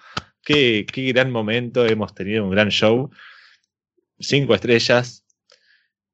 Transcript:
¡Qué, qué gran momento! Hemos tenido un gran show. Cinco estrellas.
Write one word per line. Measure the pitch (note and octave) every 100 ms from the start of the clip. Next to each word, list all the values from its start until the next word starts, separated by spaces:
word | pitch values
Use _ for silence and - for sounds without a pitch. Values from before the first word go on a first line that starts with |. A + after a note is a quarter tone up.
| - - - _
¡Qué, | - D3 B2+ G#2+ G2
qué | - C3
gran | B2 C3
momento! | A#2+ G#2+ A#2 B2 B2+ A#2
Hemos | A2 G2 -
tenido | F#2+ A2
un | G2
gran | G2 G#2
show. | - G#2+ A#2 D3 - - - - _ _ _ _ _ _ _
Cinco | - C#3 B2+
estrellas. | G#2 A#2 A#2 A2+ B2 B2 - _ _ _ _ _ _ _ _ _